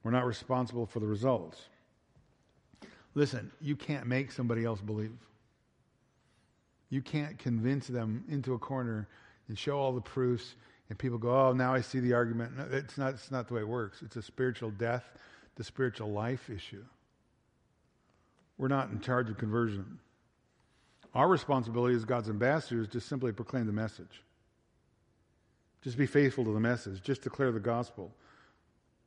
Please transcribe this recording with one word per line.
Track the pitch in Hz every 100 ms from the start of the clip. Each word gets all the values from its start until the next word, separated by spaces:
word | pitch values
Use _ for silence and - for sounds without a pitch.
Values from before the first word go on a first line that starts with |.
We're | 117
not | 127 123
responsible | 113 - 127 123 120
for | 113 117
the | 107
results. | 104 127 117 82 - - _ _ _ _ _ _ _ _ _ _ - - - _
Listen, | 143 143 123 - -
you | 143
can't | 143 - 147 120
make | 127 135
somebody | - 120 113
else | 113 107
believe. | 104 107 110 120 - _ _ _ _ _ _ _ _ _ _ _ _ _ _ _ _
You | 135
can't | 131 151 147 156
convince | 131 117 117 139 127
them | 123 113 110 -
into | 143 131
a | 120
corner | - 135 120 110 104 - - _ -
and | 107
show | - 143
all | 135
the | 123
proofs, | - - 127 120 - - - _ _
and | 107
people | 131 117
go, | 117 131 131
"Oh, |
now | 127 127
I | 131
see | 117 131
the | 123
argument." | 120 117 117 117 123
No, | 139
it's | 135 139 -
not, | 135
it's | 131 -
not | 131 117
the |
way | 120
it | 107
works. | 123 104 -
It's | 110 120
a |
spiritual | - - 127 117 113
death, | 101 117 123 - - - - - -
the |
spiritual | 113 - 131 - 110
life | 104 113 131 -
issue. | 101 - 98 117 _ _ _ _ _ _ _ _ _ _ _ _ _ _ _ _ -
We're | 135
not | 139 127
in | 107
charge | 127 123 113
of | 101
conversion. | 110 113 117 98 95 - _ _ _ _ _ _ _ _ _ _ -
Our | 123 160
responsibility | 180 - 135 117 117 123 123
as |
God's | 110 123 110
ambassadors | 104 123 156 - 117 107
is |
to | 120
simply | - 139 127
proclaim | 104 113 131 113
the |
message. | 104 110 - 87 - _ _ _ _ _ _ _ _ _ _ _ _ _ _ _ _
Just | 131 120
be | 139
faithful | 147 139 131
to | 110
the | 107
message. | 117 120 104 95
Just | 117 131
declare | 127 - 135
the | 113
gospel. | 104 117 120 - 92 - - - _ _ _ _ _ _